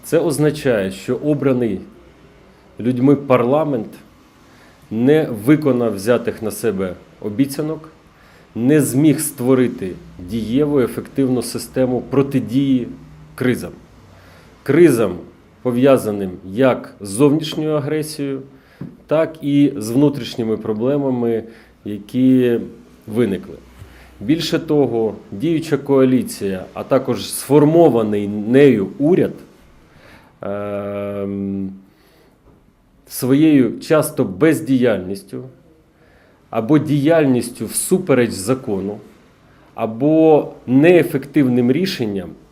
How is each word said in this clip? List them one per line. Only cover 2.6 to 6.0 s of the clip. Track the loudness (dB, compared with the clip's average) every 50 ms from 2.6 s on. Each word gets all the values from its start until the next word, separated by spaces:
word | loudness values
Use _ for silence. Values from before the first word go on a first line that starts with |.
| _ -20 -16 -6
людьми | -4 -4 -2 2 4 4 4
парламент | 4 4 2 2 2 4 2 0 0 0 -2 -4 -4 -6 -8 -14 -20 -20 -20 _ _ _ _ _ _ _ _ _ -20 -20 -20 _ _ -16 _
не | -4 0 2 2 2 2 2 -2 -6 -4 2
виконав | 2 2 4 2 0 0 0 0 -2 -4
взятих | -4